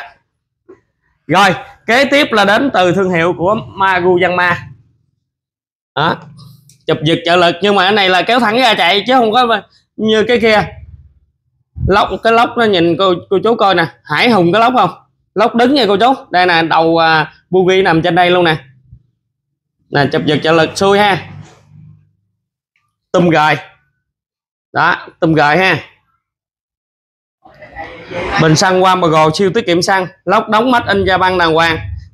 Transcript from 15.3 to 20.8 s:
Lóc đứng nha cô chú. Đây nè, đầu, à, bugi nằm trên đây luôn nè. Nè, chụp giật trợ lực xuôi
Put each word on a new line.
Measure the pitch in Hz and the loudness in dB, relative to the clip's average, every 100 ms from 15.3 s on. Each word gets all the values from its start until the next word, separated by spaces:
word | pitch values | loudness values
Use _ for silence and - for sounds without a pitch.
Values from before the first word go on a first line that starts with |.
| 185 | -2
Lóc | 226 233 | -2 0
đứng | 247 | 0
nha | 294 202 | 2 0
cô | 196 | 2
chú. | 240 262 - | 0 0 -4
Đây | 180 180 | -2 0
nè, | 165 | 0
đầu, | 160 160 165 165 | 0 0 2 2
à, | 160 160 147 - _ | 2 0 -2 -10 _
bugi | 185 180 190 | 0 2 2
nằm | 190 160 | 2 0
trên | 175 175 | 0 2
đây | 175 | 2
luôn | 180 | 2
nè. | 170 156 - _ _ - _ _ _ _ _ _ _ _ _ | 0 -2 -8 _ _ -20 _ _ _ _ _ _ _ _ _
Nè, | 143 139 | -2 -2
chụp | 160 - | -2 -2
giật | 147 | -2
trợ | 156 | 0
lực | 165 160 | 0 0
xuôi | - | -2